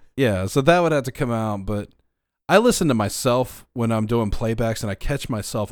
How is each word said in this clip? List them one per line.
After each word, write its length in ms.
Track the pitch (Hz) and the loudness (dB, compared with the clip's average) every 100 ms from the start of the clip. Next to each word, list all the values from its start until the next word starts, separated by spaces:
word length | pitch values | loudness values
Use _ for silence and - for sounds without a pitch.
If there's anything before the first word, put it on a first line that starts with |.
| - - | -12 -2
Yeah, 300 | 131 95 95 | 0 0 0
so 160 | 143 | 2
that 180 | 135 175 | 4 4
would 140 | 170 | 4
have 100 | 147 | 0
to 80 | 127 | -2
come 200 | - 127 | -4 -4
out, 340 | 117 110 104 98 | -2 -2 -4 -4
but 240 | 104 - _ _ _ _ _ - | -4 -6 _ _ _ _ _ 2
I 80 | 185 | 4
listen 320 | 240 - 165 | 6 4 2
to 40 | |
myself 720 | 117 101 - 131 123 127 - - | 2 0 -2 0 0 -2 -8 -12
when 220 | - 113 | -4 -2
I'm 120 | 113 107 | 0 0
doing 240 | 117 107 | 0 0
playbacks, 520 | - 113 113 117 110 | 0 -2 0 -2 -2
and 80 | 110 | -6
I 40 | 95 | -4
catch 340 | - 143 - | -4 -4 -4
myself 420 | 113 95 120 104 | -6 -4 -4 -6